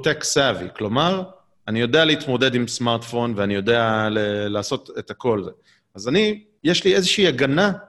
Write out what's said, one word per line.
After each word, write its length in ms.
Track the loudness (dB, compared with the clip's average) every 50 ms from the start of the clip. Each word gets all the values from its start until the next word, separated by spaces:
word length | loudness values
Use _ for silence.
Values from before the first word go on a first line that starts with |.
| 0
tech 160 | -2 -2 -2
savvy, 560 | -2 -2 2 2 2 2 0 -2 -6 -10 -8 -6
כלומר, 460 | -6 -2 0 0 0 0 0 -2 -4 -8 -14 -20 _ _ _ _ -8 -6
אני 120 | -2 -2
יודע 260 | 0 2 4 4 4
להתמודד 500 | 4 2 0 0 -2 0 2 2 2 2
עם 120 | 2 -2 -2
סמארטפון, 640 | -4 -4 -2 0 0 -2 -2 -4 -4 -2 -2 -2 -2
ואני 180 | -2 -2 0 0
יודע 560 | 0 2 2 2 2 2 2 2 0 0 0
ל-, 360 | 0 0 0 0 -2 -2 -4 -2
לעשות 420 | -4 -4 -4 -4 -4 -6 -6 -8 -12 -12
את 120 | -10 -12
הכל 320 | -10 -6 -2 0 0 0 -2
זה. 80 | -6 -10 _ _ _ _ _ _ _ -18
אז 120 | -12 -6 -2
אני, 360 | 0 2 2 0 -2 -4 -10 _ _ _ -2
יש 200 | 0 0 2 2
לי 120 | 2 2
איזושהי 320 | 2 2 0 2 2 2 2
הגנה 440 | 2 2 2 2 2 2 2 2 0 -2 -8